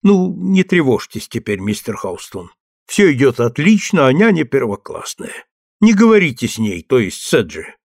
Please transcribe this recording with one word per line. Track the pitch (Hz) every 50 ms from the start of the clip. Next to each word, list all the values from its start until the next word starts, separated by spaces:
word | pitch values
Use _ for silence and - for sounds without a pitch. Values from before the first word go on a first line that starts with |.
| _
Ну, | 196 202 190 180 185 -
не | - 180 185 190 190 185
тревожьтесь | 185 - 180 156 131 120 101 - - - 107 - -
теперь, | - 113 - - 104 95
мистер | 95 104 107 - - - 107
Хаустон. | - - 98 87 85 - - - 98 87 87 _ _ _ _ _ _ _ _
Всё | - - 202 185
идёт | 147 120 135 139 131 -
отлично, | 120 120 113 - 147 185 220 202 - - - 175 143 131
а | 127
няня | 156 208 226 202 165 151
первоклассная. | - - 139 131 113 101 - _ - - - - - - _ - - - - - _ _ _ _ _ _ _
Не | 208 220 233
говорите | 196 233 226 220 208 185 160 123 - - 113
с | - -
ней, | 113 107 95 87 80
то | _ - 127
есть | 110 92 - -
с | - - -
Эджи. | 147 110 82 - 80 82 - - _ _